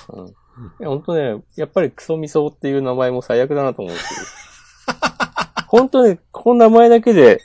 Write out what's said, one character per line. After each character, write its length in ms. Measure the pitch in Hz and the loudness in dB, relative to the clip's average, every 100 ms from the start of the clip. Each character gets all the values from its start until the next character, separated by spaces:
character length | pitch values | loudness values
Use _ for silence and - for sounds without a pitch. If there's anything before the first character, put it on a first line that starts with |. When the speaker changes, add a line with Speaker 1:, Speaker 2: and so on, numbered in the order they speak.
| - | -20
Speaker 1:
う。 120 | 95 | -20
Speaker 2:
う 40 | |
ん。 20 | 92 | -20
い 60 | _ _ 123 107 - | _ _ -20 -20 -14
や、 80 | 165 | -10
ほ 80 | 139 | -10
ん 60 | |
と 120 | - | -6
ね、 280 | 165 135 107 _ | -6 -4 -8 _
や 120 | - 156 | -12 -8
っ 20 | |
ぱ 140 | 190 | -4
り 80 | 156 | -4
ク 120 | - | -6
ソ 140 | - 160 | -10 -10
ミ 120 | 151 | -6
ソ 200 | 160 147 | -4 -6
っ 80 | - | -6
て 120 | 139 | -6
い 80 | 139 | -4
う 60 | |
名 120 | 135 | -4
前 180 | 127 127 | -4 -4
も 100 | 127 | -4
最 180 | - 120 | -4 -2
悪 140 | 135 | -2
だ 80 | 147 | -4
な 100 | 135 | -6
と 100 | 117 | -6
思 100 | 92 | -10
う 40 | 85 | -12
し。 60 | |
<laughs> 540 | - 932 - - - - _ _ - 233 - - 254 - - - - | -12 -14 -18 -20 -20 -20 _ _ -14 -8 -8 -8 -10 -10 -12 -12 -2
ほ 140 | 233 | 0
ん 60 | 262 | 2
と 140 | 262 | 2
ね、 180 | 240 170 _ | 0 0 _
こ 240 | - 233 | -6 0
の 60 | 240 | 4
名 100 | 220 | 4
前 180 | 226 233 | 6 6
だ 120 | 233 | 4
け 120 | 233 | 4
で 280 | 196 123 - | 6 6 4